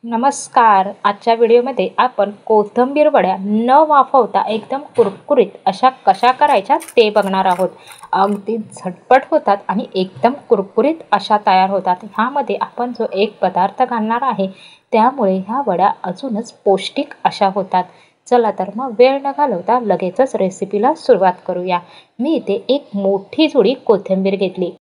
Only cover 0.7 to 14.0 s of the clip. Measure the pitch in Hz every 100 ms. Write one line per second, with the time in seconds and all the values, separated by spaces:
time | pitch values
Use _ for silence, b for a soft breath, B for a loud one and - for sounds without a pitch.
0.7 | 196 190 202 208 208 - 226 233 233 247
1.7 | 247 190 - 247 - 202 202 - 220 208
2.7 | - 254 285 302 277 180 190 196 214 240
3.7 | 277 311 285 254 277 208 196 - 220 -
4.7 | 269 294 - 208 196 - 285 185 - -
5.7 | 190 254 254 - 185 240 254 294 247 190
6.7 | 311 - - 220 208 196 190 190 175 185
7.7 | - B B B 185 202 202 214 226 214
8.7 | - 185 180 _ 262 - 311 254 202 -
9.7 | 190 208 185 185 - 233 285 - 214 190
10.7 | - 269 320 - 202 - 208 208 185 190
11.7 | 196 185 180 208 - 233 285 240 202 -
12.7 | - 247 233 220 190 214 - 190 185 190
13.7 | - 247 240